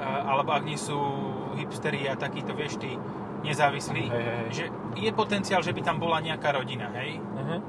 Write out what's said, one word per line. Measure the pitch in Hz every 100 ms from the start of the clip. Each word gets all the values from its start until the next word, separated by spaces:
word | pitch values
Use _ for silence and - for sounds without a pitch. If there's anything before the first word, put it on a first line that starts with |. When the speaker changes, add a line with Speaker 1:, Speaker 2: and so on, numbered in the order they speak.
Speaker 1:
alebo | 139 135 139 135 139
ak | 147
nie | 151 147
sú | - 147 143 139 135 139 135 135
hipsteri | 147 - 156 143 139
a | 131
takíto, | 139 151 147
vieš, | 147 151 -
tí | 139 120 - - - -
nezávislí, | 147 143 147 139 - 127
Speaker 2:
Hej, | 123 120
hej, | 117 117
hej. | 113
Speaker 1:
že | - 170 - - -
je | 214
potenciál, | 214 214 202 190 190
že | 165
by | 180
tam | 175 160
bola | 170 160
nejaká | 160 156 151
rodina, | 139 131 127 -
hej? | 107 139 156
Speaker 2:
Mhm. | - 135 135 170